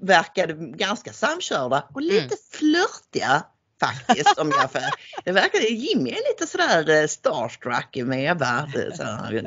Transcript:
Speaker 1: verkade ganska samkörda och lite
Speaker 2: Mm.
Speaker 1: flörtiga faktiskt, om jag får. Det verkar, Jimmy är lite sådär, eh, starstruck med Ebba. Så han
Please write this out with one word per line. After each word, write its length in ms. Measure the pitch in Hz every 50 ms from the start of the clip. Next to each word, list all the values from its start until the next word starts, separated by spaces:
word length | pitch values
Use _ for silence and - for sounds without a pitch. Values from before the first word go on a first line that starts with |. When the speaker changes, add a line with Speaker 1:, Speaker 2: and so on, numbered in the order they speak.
| 190
Speaker 1:
verkade 500 | 185 190 165 165 - - 190 180 165 160
ganska 600 | 151 170 135 131 165 202 190 208 - - 139 -
samkörda 760 | - - 294 320 349 - - - 160 131 127 131 143 143 - 143
och 80 | - 302
lite 160 | 175 196 220 -
Speaker 2:
Mm. 120 | - 415 - - _ -
Speaker 1:
flörtiga 880 | - 311 302 302 339 381 - - - - _ - - - 117 135 151 - - _ _ _ _ _ -
faktiskt, 580 | - 131 117 131 - - 240 - 156 403 392 -
om 140 | 160 151 143 135
jag 120 | 135 135 -
får. 80 | 139 131 - - - - - - - -
Det 80 | 175 185
verkar, 260 | 190 254 392 - 403
Jimmy 500 | 269 220 233 220 247 466 415 233 - -
är 180 | - 427 480 587 453
lite 140 | - 339
sådär, 560 | 311 - 370 349 294 220 170 156 151 156 151 151
eh, 40 |
starstruck 920 | 151 - - - 262 - 143 117 117 - - - 127 120 127 143 - -
med 340 | 139 123 123 131 131 135 151 180
Ebba. 360 | 170 135 120 123 - 147 147 135 120 - - -
Så 60 | - 143
han 420 | 120 107 113 - 113 107 110 -